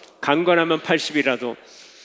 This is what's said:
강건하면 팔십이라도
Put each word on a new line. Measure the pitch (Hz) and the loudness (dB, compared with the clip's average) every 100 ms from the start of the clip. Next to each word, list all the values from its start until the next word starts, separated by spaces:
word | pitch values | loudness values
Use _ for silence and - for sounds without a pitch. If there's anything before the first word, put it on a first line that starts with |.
| - - | -20 -8
강건하면 | - 147 175 170 165 160 | 0 2 4 2 2 -2
팔십이라도 | - 165 - 151 135 123 120 120 - - - - | 0 -2 0 -2 0 -2 -4 -10 -16 -20 -20 -20